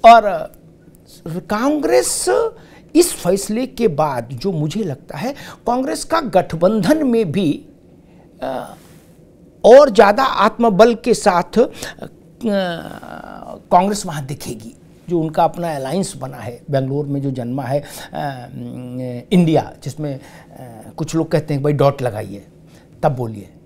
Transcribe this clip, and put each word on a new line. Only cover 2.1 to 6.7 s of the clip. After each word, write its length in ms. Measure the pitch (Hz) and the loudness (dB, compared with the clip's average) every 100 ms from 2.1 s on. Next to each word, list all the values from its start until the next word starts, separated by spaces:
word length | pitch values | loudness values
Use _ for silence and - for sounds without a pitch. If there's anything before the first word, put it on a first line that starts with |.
| - - 403 453 - - - - - | -4 0 0 0 -6 -20 -20 0 2
इस 180 | - | 2
फैसले 540 | - 175 190 - 220 254 | 0 -2 -2 -2 -6 -6
के 200 | - 226 | -2 -2
बाद 420 | 147 147 127 117 | 0 0 0 -2
जो 180 | 127 196 | -6 -4
मुझे 320 | 170 151 208 | -2 -4 -4
लगता 340 | 196 135 - 147 | -6 -8 -12 -8
है, 140 | 220 294 - - - | -8 -8 -16 -8 -4
कांग्रेस 360 | 247 269 320 | -2 -2 -6
का 180 | - 320 | -2 -2
गठबंधन 880 | 262 180 180 160 175 | 2 0 0 0 2